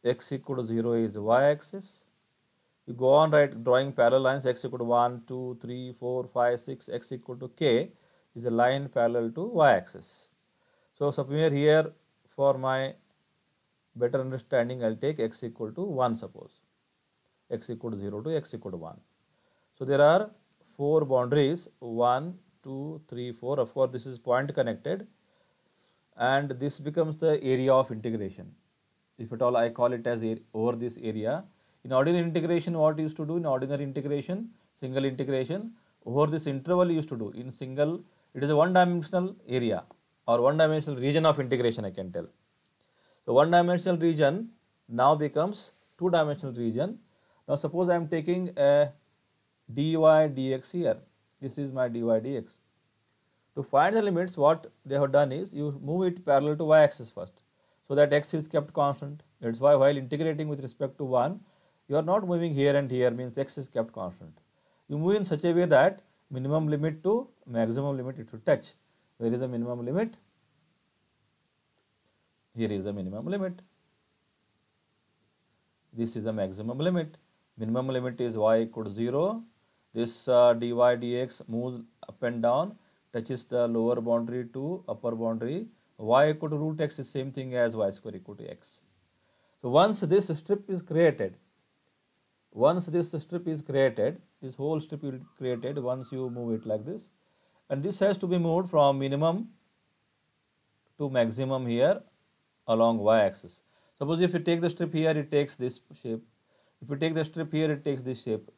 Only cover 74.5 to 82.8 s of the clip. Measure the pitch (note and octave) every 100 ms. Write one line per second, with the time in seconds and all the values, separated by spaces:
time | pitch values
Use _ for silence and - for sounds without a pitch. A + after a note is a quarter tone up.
74.5 | _ _ _ _ _ _ _ _ _ _
75.5 | _ _ _ _ A#2 A2+ A#2 A2 A2 F#2+
76.5 | F#2+ A2 C3 E3+ F3+ D#3 - _ _ _
77.5 | - A2+ A#2+ C3 B2+ B2+ A#2 B2 A2 A2
78.5 | A2+ A2+ A2+ G#2 G2+ A#2 C3+ F#3 A3+ A3+
79.5 | _ _ _ _ A2+ A#2 - - B2 B2
80.5 | A#2 A#2+ A#2+ B2 B2 A#2+ A#2+ B2+ - -
81.5 | A2+ B2+ B2 A#2 _ - - B2 A#2+ A#2
82.5 | C3 F#3+ A3